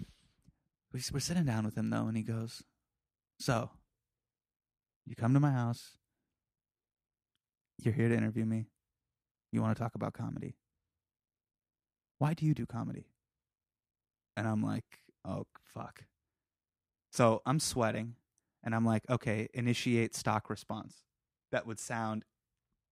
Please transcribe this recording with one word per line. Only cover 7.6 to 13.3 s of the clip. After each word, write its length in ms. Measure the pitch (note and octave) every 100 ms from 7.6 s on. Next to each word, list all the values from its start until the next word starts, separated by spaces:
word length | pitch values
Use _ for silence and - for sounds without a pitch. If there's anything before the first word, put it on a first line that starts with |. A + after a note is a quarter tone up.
| _ -
You're 160 | A#2+
here 160 | A2 A#2
to 80 | A#2
interview 260 | A2 A2
me. 220 | A2 A2+ A2+ _ _ _ _ _ _ _ _
You 100 | A2+
wanna 140 | A2 A2
talk 180 | A2+
about 200 | G#2 G#2+
comedy. 420 | - A2+ - - - _ _ _ _ _ _ _ _ _ _ _ _ _ _ _ -
Why 160 | D3
do 100 | E3
you 120 | D#3 C3
do 100 | A#2
comedy?" 400 | A#2 A2 - - _ _